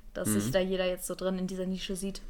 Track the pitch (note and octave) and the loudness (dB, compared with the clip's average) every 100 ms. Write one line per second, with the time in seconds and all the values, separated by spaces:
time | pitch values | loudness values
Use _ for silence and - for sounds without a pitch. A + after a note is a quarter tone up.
0 | - - G#2+ G#2 G#2+ F#3 F#3 F#3 F#3 F3+ | -10 -4 2 4 4 2 4 2 0 0
1 | - F3+ F#3 F#3 F#3 F#3 F#3 F#3 - F#3 | -4 -2 0 0 -2 -2 -2 -2 -2 -4
2 | G3 - | -4 -6